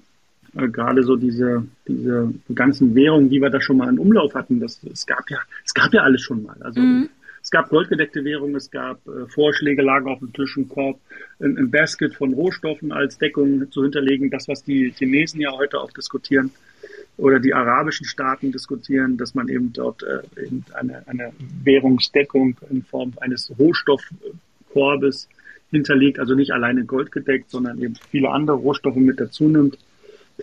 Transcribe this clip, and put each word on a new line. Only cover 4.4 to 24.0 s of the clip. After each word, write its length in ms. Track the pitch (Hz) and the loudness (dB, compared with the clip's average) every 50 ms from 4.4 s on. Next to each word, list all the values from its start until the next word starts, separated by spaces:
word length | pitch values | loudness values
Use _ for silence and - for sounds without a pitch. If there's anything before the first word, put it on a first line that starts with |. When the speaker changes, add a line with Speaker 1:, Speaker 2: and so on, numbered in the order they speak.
| 123 - 127 120 | -4 -2 -2 -2
Speaker 1:
das, 240 | 117 117 - - - | -2 -4 -10 -14 -18
es 220 | - - - - | -16 -14 -10 -6
gab 240 | - - - - - | -4 -4 -4 -6 -6
ja, 80 | - - - - - - - | -8 -8 -10 -10 -14 -14 -10
es 80 | - - | -4 0
gab 200 | - - - - | 0 2 4 4
ja 80 | 208 | 4
alles 200 | 143 135 131 127 | 6 6 4 2
schon 220 | - - 127 110 107 | 0 -4 -6 -6 -8
mal. 140 | - - - | -10 -14 -16
Also 200 | - 123 117 123 | -14 -6 0 2
Speaker 2:
Mhm. 280 | 127 254 247 254 269 - _ _ _ - - - - | 4 4 4 2 0 -2 _ _ _ -20 -20 -20 -4
Speaker 1:
es 60 | - | 0
gab 180 | - 165 160 - | 2 2 2 4
goldgedeckte 540 | 151 160 175 - 185 151 151 147 - 156 135 | 2 2 2 2 0 -2 -2 -2 -4 -6 -4
Währungen, 320 | 147 151 143 143 143 143 | -4 -4 -4 -4 -6 -6
es 140 | 139 135 - | -6 -8 -10
gab, 280 | - 131 127 131 131 - _ | -10 -10 -10 -10 -10 -12 _
äh, 200 | - - 131 123 | -14 -14 -14 -14
Vorschläge, 540 | 123 - 147 147 147 143 - 151 143 139 135 | -6 0 2 2 2 2 0 0 0 2 2
lagen 260 | 139 135 131 139 127 | 2 2 2 2 0
auf 120 | 135 131 127 | -4 -8 -8
dem 140 | 131 120 - | -10 -10 -8
Tisch, 220 | - 139 131 - | -6 -6 -4 -4
ein 100 | 143 131 - | -6 -6 -6
Korb, 300 | - 139 135 135 135 - _ - - - - - - - | -4 -4 -4 -4 -6 -8 _ -20 -20 -20 -20 -20 -10 -4
ein, 180 | - 143 135 | -2 -2 0
ein 120 | - 135 120 | 0 0 0
Basket 440 | 127 147 160 156 - - 160 147 - | 2 2 0 0 -2 -2 -4 -4 -2
von 180 | - 143 131 127 | -4 -4 -2 -2
Rohstoffen 580 | 131 170 185 180 - - 156 151 - 160 147 | 0 -2 -2 -4 -4 -6 -8 -8 -8 -8 -8
als 260 | 151 147 143 135 - | -4 -4 -4 -4 -4
Deckung 520 | - 156 151 - 147 143 139 139 135 135 139 | -4 -4 -2 0 0 0 2 0 0 -2 -4
zu 120 | - 143 135 | -4 -2 -2
hinterlegen. 460 | 139 139 147 135 135 139 131 139 135 | -2 -2 0 0 0 0 0 -2 -4
Das, 160 | 143 131 - | -4 -6 -6
was 160 | - 143 - - | -8 -8 -8 -6
die 280 | 143 139 135 131 123 123 | -2 0 0 0 -2 -2
Chinesen 440 | - 135 131 135 147 160 160 160 156 | -4 -2 0 2 2 0 0 -2 -6
ja 100 | 147 139 | -6 -4
heute 280 | 135 131 143 143 - 139 | -4 -4 -4 -4 -4 -6
auch 120 | - - | -8 -10
diskutieren 600 | - - - - - 131 - - 135 135 131 135 - _ _ _ _ _ - - - - - _ _ | -12 -14 -10 -10 -10 -10 -2 0 2 2 2 0 -4 _ _ _ _ _ -20 -20 -20 -20 -20 _ _
oder 220 | - - 135 135 127 | 0 2 4 4 4
die 160 | 120 135 - | 4 2 2
arabischen 500 | 127 123 117 120 135 151 156 - - - | 2 2 2 2 0 0 -2 -4 -8 -10
Staaten 460 | - - - 135 131 131 - - 135 | -10 -8 -6 -4 -4 -4 -4 -4 -6
diskutieren, 640 | 127 131 - - 139 123 - - 139 131 135 131 127 | -6 -6 -8 -10 -12 -10 -6 -2 -2 0 0 0 -2
dass 160 | 120 123 117 - | -4 -6 -6 -6
man 140 | 135 120 127 | -4 -4 -2
eben 240 | 131 123 123 120 117 | -2 -2 -4 -4 -4
dort, 300 | 123 123 120 - - - | -6 -6 -6 -6 -8 -8
äh, 420 | - 67 64 - - - - - | -8 -8 -8 -8 -12 -14 -14 -10
eben 180 | - 127 131 - - - | -10 -10 -10 -10 -12 -10
eine, 260 | 131 127 127 127 127 - | -10 -8 -8 -10 -12 -14
eine 240 | 131 127 123 120 117 - - 135 127 - - 131 | -12 -12 -10 -10 -12 -14 -16 -16 -14 -12 -2 2
Währungsdeckung 920 | 139 135 139 131 131 127 120 - - - 143 143 - - 135 135 127 127 - - - | 4 4 6 6 4 2 2 2 0 0 0 0 2 0 0 0 0 -2 -4 -8 -6
in 140 | 135 127 123 | -6 -6 -6
Form 300 | _ - 131 127 127 117 - | _ -8 -8 -8 -8 -10 -8
eines 320 | 131 127 127 120 - - 127 | -8 -6 -6 -6 -8 -6 0
Rohstoffkorbes 1700 | 113 143 165 170 - - - 139 131 | 2 2 2 2 0 0 0 0 -2